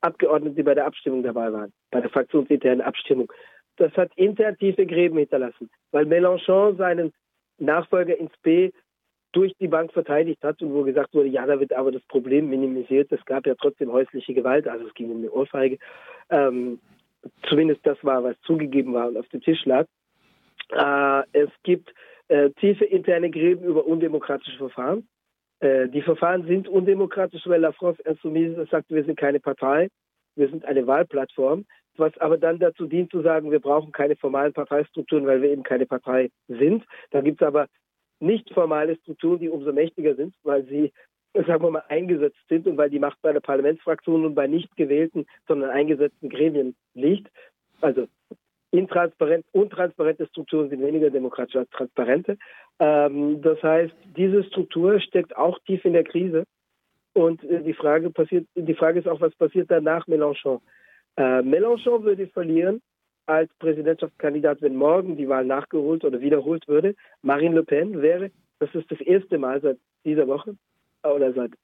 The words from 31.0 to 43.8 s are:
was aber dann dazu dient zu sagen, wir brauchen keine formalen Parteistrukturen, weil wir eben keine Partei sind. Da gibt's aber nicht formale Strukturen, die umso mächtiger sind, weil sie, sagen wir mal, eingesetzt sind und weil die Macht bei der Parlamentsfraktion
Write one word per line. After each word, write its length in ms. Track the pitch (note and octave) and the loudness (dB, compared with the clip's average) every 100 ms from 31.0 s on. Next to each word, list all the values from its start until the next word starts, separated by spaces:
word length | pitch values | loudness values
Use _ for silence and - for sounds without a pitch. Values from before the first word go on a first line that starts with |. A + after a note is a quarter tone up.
| E3+ C#3+ C3+ - C3+ E3 G#3 _ _ _ | 0 -2 -6 -2 0 0 -6 _ _ _
was 200 | D#3 - | -2 0
aber 200 | D#3 D#3+ | 0 2
dann 200 | E3 E3 | 2 2
dazu 280 | F3 E3 D#3+ | 0 -2 -4
dient 240 | E3 F3 | -2 -2
zu 100 | F3+ | 0
sagen, 300 | D#3+ D#3+ D3+ | 0 0 2
wir 80 | D3 | -2
brauchen 320 | C#3 D3 D3+ | 2 0 0
keine 240 | - C#3+ D3 | -4 -2 0
formalen 360 | C#3 C3+ D3 | -2 0 -2
Parteistrukturen, 720 | D3 C#3+ C#3+ D3+ - C3 D#3 C#3 | -2 -4 -2 -2 -6 -2 0 2
weil 160 | C3 | 2
wir 80 | C#3+ | 2
eben 140 | C#3+ | -2
keine 220 | C3 B2+ B2+ | -2 -2 -2
Partei 440 | B2+ - C3 B2+ _ _ | -4 -2 0 0 _ _
sind. 360 | A#2+ C#3+ A3 - - - | 0 2 2 -4 -20 -6
Da 100 | C#3 | -2
gibt's 220 | C#3 D3 | 0 0
aber 240 | D#3 C#3+ C#3 _ _ _ _ _ | 0 0 -2 _ _ _ _ _
nicht 280 | D#3 A3 - | -2 -2 -2
formale 420 | - E3 D3+ D#3 D#3+ | -2 0 0 -2 -4
Strukturen, 440 | - D#3 E3 F3 | -8 -6 -2 -2
die 80 | E3 | -2
umso 240 | D#3+ C#3 | -6 -4
mächtiger 420 | C#3 E3 - D3+ | 0 -2 0 -2
sind, 200 | B2+ D#3+ _ | -2 -6 _
weil 220 | D3+ C#3 C3 | -2 -2 -2
sie, 260 | C#3+ D3+ _ _ _ _ | -2 -2 _ _ _ _
sagen 280 | G#3 - E3 | -4 0 2
wir 80 | E3 | 0
mal, 140 | D#3 - | -2 -4
eingesetzt 500 | D#3+ F3+ E3 C#3+ _ _ | -4 -2 0 0 _ _
sind 180 | E3 E3+ | -2 0
und 100 | D3+ | 0
weil 140 | D3 | 0
die 100 | C#3+ | 0
Macht 200 | C#3+ - | -4 -2
bei 100 | D#3+ | -2
der 80 | D3 | -2
Parlamentsfraktion 840 | - C3+ C#3 D#3+ | -2 0 0 -2